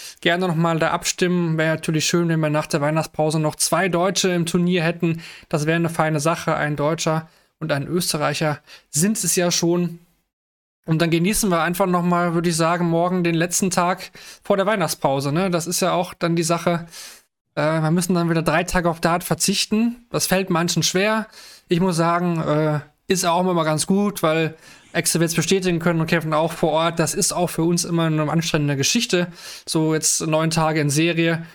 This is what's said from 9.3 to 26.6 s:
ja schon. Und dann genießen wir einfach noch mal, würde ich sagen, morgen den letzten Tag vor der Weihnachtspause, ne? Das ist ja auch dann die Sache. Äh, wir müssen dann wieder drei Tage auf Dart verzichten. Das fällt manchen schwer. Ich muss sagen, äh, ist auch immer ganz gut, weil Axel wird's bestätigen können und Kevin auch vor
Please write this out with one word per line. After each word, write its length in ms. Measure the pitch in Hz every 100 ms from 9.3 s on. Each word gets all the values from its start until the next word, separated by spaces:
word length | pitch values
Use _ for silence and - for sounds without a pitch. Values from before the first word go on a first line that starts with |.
| -
ja 140 | 175
schon. 500 | 170 170 175 175 170 _ _ _ _ _ _ _ _ -
Und 160 | 160
dann 80 | 165
genießen 400 | 165 180 220 208
wir 120 | 170
einfach 240 | 160 180 190
noch 180 | 180
mal, 300 | 175 175 175
würde 160 | 165 175
ich 80 | 160
sagen, 320 | 165 175 170
morgen 340 | 165 175 185
den 120 | 170 165
letzten 360 | 175 - 190
Tag 400 | 185 175 185 - - - -
vor 140 | - 196
der 80 | 190
Weihnachtspause, 680 | 214 156 - 143 139 139
ne? 180 | 151 190
Das 160 | 175 165
ist 140 | 175
ja 140 | 180
auch 200 | 170 180
dann 220 | - 170 170
die 80 |
Sache. 440 | 165 165 180 170 170 - - - _ _ _ -
Äh, 60 |
wir 300 | 151 160 156
müssen 240 | 175 170 180
dann 140 | 170
wieder 120 | 165
drei 240 | 165 156 180
Tage 240 | 185 170
auf 100 | 160
Dart 240 | 170 175
verzichten. 840 | - 156 - 196 - 214 233 240 _
Das 180 | 156 -
fällt 220 | 185 190
manchen 340 | 170 170 170
schwer. 440 | - 185 208 220 - - - - _
Ich 100 | 170
muss 160 | 185 165
sagen, 460 | 170 170 175 165
äh, 380 | 147 151 156 151 - _ -
ist 180 | 185 175
auch 240 | 170 185
immer 140 | 175
ganz 240 | 156 156 -
gut, 360 | 196 208 202
weil 320 | 165 160 160 156 - - -
Axel 300 | 170 165 165
wird's 140 | 165 170
bestätigen 440 | - 196 180 170
können 220 | 170 165
und 60 | 160
Kevin 260 | 170 156
auch 180 | 156 160
vor 200 | 165